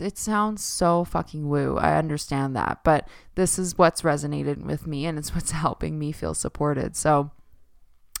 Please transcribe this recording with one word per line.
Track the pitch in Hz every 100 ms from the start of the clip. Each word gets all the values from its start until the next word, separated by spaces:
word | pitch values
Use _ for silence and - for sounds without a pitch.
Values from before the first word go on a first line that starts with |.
it | 196 -
sounds | 220 208 214 208
so | - - 170 175
fucking | 175 170 - 151 147
woo. | 143 135 139
I | 160 151
understand | 156 147 - 135 135
that, | 127 60 -
but | 165 156 - - -
this | - 180 -
is | 180 -
what's | 165 -
resonated | 165 147 147 147 143 143
with | - 151 160
me, | 143 165
and | 151
it's | 151
what's | 170 -
<laughs> |
helping | 156 160 - 156 156
me | 147
feel | - -
supported. | 156 - - 147 135 -
So | - 151 147 147 - - - - - - - - -